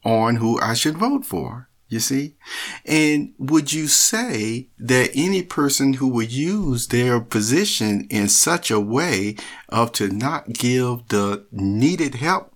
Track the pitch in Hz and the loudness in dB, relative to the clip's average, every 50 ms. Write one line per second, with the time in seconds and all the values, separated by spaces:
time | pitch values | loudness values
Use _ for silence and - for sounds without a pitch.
0 | - 113 113 110 110 117 117 113 113 113 117 - - 113 117 - - 151 156 165 | -2 0 2 2 4 2 2 2 2 0 2 2 0 0 0 0 0 -2 0 0
1 | 220 262 285 262 - - - 85 - - 113 123 123 _ _ _ _ _ 113 113 | 0 0 0 -2 -2 -4 -6 -6 -6 -6 -10 -12 -16 _ _ _ _ _ -6 -4
2 | - - 135 135 143 156 - _ - - - - - - - - - - 151 156 | -2 -2 -2 -2 -4 -6 -12 _ -16 -14 -12 -10 -10 -10 -12 -12 -4 0 2 4
3 | 156 151 151 147 147 - - - 135 131 156 160 147 139 151 156 156 143 - - | 4 4 4 2 0 -4 -8 -8 -2 2 2 2 2 2 -4 -4 0 0 2 2
4 | - - - 220 247 247 160 107 107 110 113 120 - - _ - 117 117 127 127 | 2 2 0 -2 -2 -2 -4 -4 -4 -4 -4 -6 -8 -12 _ -12 0 2 4 4
5 | 120 - - 135 160 185 196 185 180 - - - 143 139 135 - 139 135 135 131 | 4 2 0 0 0 2 0 0 -2 -4 -2 0 0 0 2 2 2 2 2 2
6 | 135 131 127 117 113 110 120 135 151 175 202 214 190 147 123 120 - - 127 120 | 0 0 0 0 -2 -2 -2 -2 -2 -2 -2 -2 0 -2 -2 -2 -2 0 0 2
7 | 123 123 123 117 113 - - 110 104 107 131 175 208 202 - - 110 107 104 101 | 2 2 2 0 0 0 -2 -2 2 2 2 2 2 0 0 0 0 0 0 -2
8 | - - - 107 101 101 - - - 156 170 175 - - 110 107 104 104 113 135 | -2 -2 -2 0 2 2 4 4 4 2 0 -2 0 0 0 0 0 0 0 0
9 | 170 175 127 95 98 104 104 - - - - - - - - 113 117 117 - - | 0 0 0 0 -2 -4 -6 -8 -14 -16 -18 -20 -14 -4 0 0 0 0 0 -2
10 | 107 98 95 104 123 139 160 147 - - 113 - 123 123 123 127 127 123 123 120 | -2 -2 -2 -2 -2 -2 -4 -4 -8 -8 -6 -2 0 2 2 2 0 0 -2 -6
11 | 120 _ 107 104 101 101 101 101 - _ - 98 95 98 101 107 127 156 185 175 | -4 _ 0 0 0 0 -2 -4 -8 _ -6 -4 -2 0 2 2 2 2 2 0
12 | 160 143 143 117 139 165 190 190 - - - | -2 -4 -4 -4 -2 -2 -2 -2 -4 -10 -20